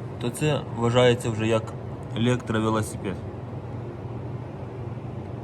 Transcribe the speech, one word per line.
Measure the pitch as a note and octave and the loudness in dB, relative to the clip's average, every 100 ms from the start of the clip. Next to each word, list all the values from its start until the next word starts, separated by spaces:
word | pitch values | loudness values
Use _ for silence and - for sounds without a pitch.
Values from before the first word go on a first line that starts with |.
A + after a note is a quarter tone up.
| - - | -8 -4
то | A#2+ | -4
це | - D3+ C3+ - A#2 | 0 2 2 -2 0
вважається | A#2 B2 B2 A#2+ A#2+ | 4 8 8 6 2
вже | A2 A2 | 0 4
як | A2 - - - - - A2+ | 4 2 -6 -8 -8 -6 0
електровелосипед. | A#2 B2 - A2 A2 A2 G#2 G2 G2 F2 - - - - - - - - - - - - - - - - - - - - - - | 2 2 2 2 4 2 0 -4 -4 -4 -6 -10 -10 -10 -8 -8 -8 -8 -8 -8 -8 -8 -8 -10 -10 -8 -8 -8 -8 -8 -8 -8